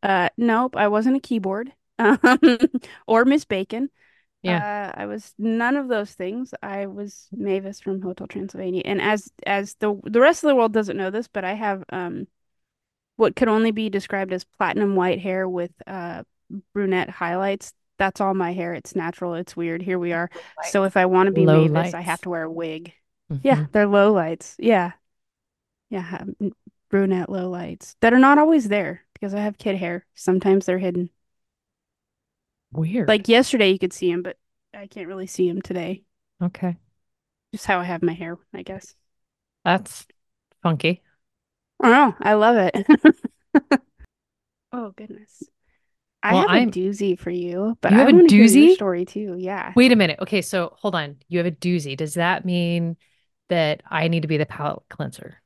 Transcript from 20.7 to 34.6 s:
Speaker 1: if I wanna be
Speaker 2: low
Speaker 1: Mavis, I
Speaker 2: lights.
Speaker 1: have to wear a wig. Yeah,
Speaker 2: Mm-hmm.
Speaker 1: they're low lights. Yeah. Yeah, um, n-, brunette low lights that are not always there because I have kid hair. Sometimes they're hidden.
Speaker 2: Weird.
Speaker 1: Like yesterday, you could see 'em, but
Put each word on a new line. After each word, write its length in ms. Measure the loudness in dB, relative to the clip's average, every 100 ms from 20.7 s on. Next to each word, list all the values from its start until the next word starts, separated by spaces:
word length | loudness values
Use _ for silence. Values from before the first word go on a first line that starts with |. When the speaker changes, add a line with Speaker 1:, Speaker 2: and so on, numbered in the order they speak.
| -2
Speaker 1:
if 140 | 0 2
I 80 | 2
wanna 260 | 4 2
be 140 | 4 4
Speaker 2:
low 160 | 6 4
Speaker 1:
Mavis, 240 | 0 -2
I 80 | -6
Speaker 2:
lights. 60 | -6
Speaker 1:
have 140 | -6
to 80 | -6
wear 140 | -8
a 80 | -8
wig. 400 | -8 -8 -10 -16 _ _ _ _ -4
Yeah, 120 | 0 0
Speaker 2:
Mm-hmm. 120 | 0
Speaker 1:
they're 160 | 0 2
low 240 | 4 4
lights. 460 | 2 -2 -8 -14 -4
Yeah. 320 | 0 2 0 -8 _ _ _ _ _ _ _ _ _
Yeah, 280 | -10 -10 -12
um, 160 | -12 -8
n-, 100 | -10 -10 -20 _ _
brunette 400 | 0 0 -2 -4
low 200 | -8 -8
lights 460 | -10 -12 -14 -18 _
that 100 | 4
are 80 | 6
not 200 | 6 6
always 280 | 6 4 2
there 380 | -2 -4 -10 _
because 200 | -12 -8
I 60 | -4
have 180 | -6 -6
kid 200 | -6 -4
hair. 280 | -4 -8 _ _
Sometimes 500 | -2 0 4 2 2
they're 140 | -4
hidden. 320 | -2 -4 -8 _ _ _ _ _ _ _ _ _ _ _ _ _ _ _ _
Speaker 2:
Weird. 360 | -6 -4 -2 0
Speaker 1:
Like 200 | 0 4
yesterday, 420 | 4 4 2 2
you 80 | 2
could 160 | -2
see 180 | -2 -2
'em, 120 | -2
but 120 | -6 -14 _ _